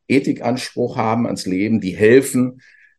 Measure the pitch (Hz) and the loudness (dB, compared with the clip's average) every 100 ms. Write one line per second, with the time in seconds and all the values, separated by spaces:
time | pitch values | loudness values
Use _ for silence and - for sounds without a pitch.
0 | - 135 156 123 120 123 - - 120 127 | -2 0 0 -2 -4 -4 -6 -6 -4 -2
1 | 113 117 117 - 95 92 107 110 92 90 | -2 -2 -2 -6 -4 -2 0 -2 -2 2
2 | 107 131 135 127 127 - _ _ _ | 6 6 4 0 -2 -6 _ _ _